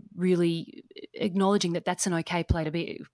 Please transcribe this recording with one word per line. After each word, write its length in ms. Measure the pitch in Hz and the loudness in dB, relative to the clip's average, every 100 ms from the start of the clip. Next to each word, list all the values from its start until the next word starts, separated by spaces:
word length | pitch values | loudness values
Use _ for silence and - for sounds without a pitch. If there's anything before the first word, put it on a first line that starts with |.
| - | -6
really 680 | - 185 175 170 170 - - - - - | -2 2 4 4 0 -6 -16 -20 -18 -14
acknowledging 580 | - 208 185 196 202 180 | -4 -2 2 4 4 2
that 140 | 170 180 | -2 -2
that's 200 | 180 190 | -2 0
an 60 | |
okay 320 | 170 - 175 | 0 0 -2
play 180 | 165 170 | 0 0
to 80 | 156 | 0
be, 300 | 165 170 - - | -4 -6 -10 -10